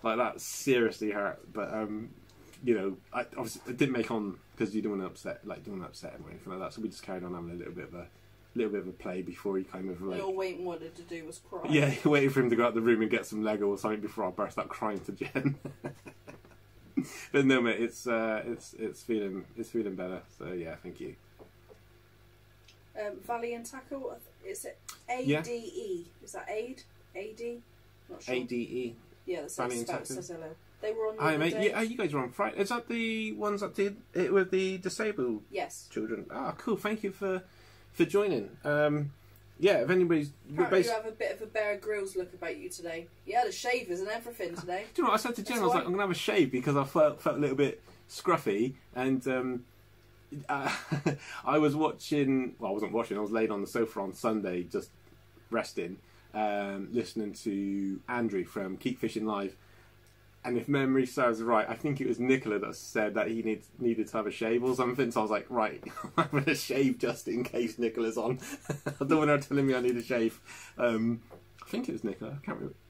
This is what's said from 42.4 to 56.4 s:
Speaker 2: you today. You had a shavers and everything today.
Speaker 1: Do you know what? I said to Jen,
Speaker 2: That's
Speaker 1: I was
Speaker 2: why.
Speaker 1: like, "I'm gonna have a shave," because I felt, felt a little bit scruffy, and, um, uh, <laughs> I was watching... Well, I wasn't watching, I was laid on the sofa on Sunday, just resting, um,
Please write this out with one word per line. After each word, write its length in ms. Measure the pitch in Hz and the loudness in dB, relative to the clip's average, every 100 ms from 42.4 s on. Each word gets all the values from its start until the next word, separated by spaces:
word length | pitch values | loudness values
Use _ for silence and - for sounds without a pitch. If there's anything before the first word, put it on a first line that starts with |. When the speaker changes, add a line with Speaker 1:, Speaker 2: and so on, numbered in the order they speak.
| 170 - | -8 -6
Speaker 2:
you 120 | 180 | -10
today. 380 | - 170 165 170 - - | -10 -8 -8 -10 -18 -2
You 100 | 220 | 2
had 100 | 240 | 2
a 40 | |
shavers 480 | 185 247 247 190 175 | 0 0 0 0 -4
and 80 | 196 | -2
everything 460 | 233 233 240 180 170 | -4 -8 -6 -6 -6
today. 300 | 175 180 220 | -4 -6 -4
Speaker 1:
Do 80 | - | 2
you 20 | 262 | 4
know 40 | |
what? 80 | 214 | 4
I 40 | |
said 120 | 247 233 | 2 -4
to 60 | |
Jen, 140 | 208 240 | -2 2
Speaker 2:
That's 40 | |
Speaker 1:
I 20 | 180 | 4
was 40 | |
Speaker 2:
why. 40 | 180 | 4
Speaker 1:
like, 60 | - | 2
"I'm 60 | |
gonna 100 | 185 | 0
have 80 | 196 | 0
a 40 | 170 | 0
shave," 360 | - 214 135 | 2 4 4
because 240 | 127 139 139 | 4 2 2
I 60 | |
felt, 380 | 139 170 151 - | 2 6 6 4
felt 160 | 160 139 | 0 2
a 20 | |
little 160 | 147 135 | 2 4
bit 260 | 139 - - - - | 4 2 -12 -20 -16
scruffy, 680 | - - 165 - 101 127 139 - 123 | -4 2 2 4 2 2 0 -10 -2
and, 320 | 131 131 135 | 2 2 2
um, 380 | 131 127 123 - - - - - - - 147 - | 0 0 -4 -8 -20 -20 -20 -20 -20 -14 -12 -4
uh, 240 | 143 139 - - 147 160 | -2 0 -2 -2 0 0
<laughs> 360 | 147 - - - | -2 -8 -6 2
I 120 | 151 | 4
was 180 | 151 147 | 4 4
watching... 800 | 156 - - 147 135 131 127 - | 0 0 0 2 4 4 2 -4
Well, 100 | 110 | -4
I 40 | |
wasn't 180 | 104 104 | -2 0
watching, 260 | 107 117 101 | 0 0 -2
I 40 | |
was 100 | 104 | 0
laid 180 | 110 110 | 2 2
on 120 | 104 | 0
the 60 | 98 | -2
sofa 320 | 120 110 - | 0 0 0
on 140 | 95 | -6
Sunday, 480 | 92 120 107 98 90 | -2 0 0 0 -2
just 280 | 85 101 - - - - - - - | -2 -4 -6 -18 -20 -20 -20 -20 -4
resting, 480 | - - - 87 92 - - - | -2 -2 -6 -6 -8 -16 -20 -8
um, 540 | 107 | -2